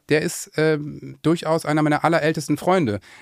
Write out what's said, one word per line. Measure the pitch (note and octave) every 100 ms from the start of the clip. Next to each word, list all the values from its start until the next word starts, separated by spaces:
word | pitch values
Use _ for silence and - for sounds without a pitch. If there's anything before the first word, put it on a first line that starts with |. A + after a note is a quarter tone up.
| -
der | D3+
ist, | E3+ - - -
ähm, | D#3 D#3 D3 C#3+ C3+ C3
durchaus | D3+ E3+ D#3 D#3+ D3
einer | D#3
meiner | D3+ D3 D#3
allerältesten | E3 D3 D#3+ D3 D3
Freunde. | - F#3+ C3 G#2 - -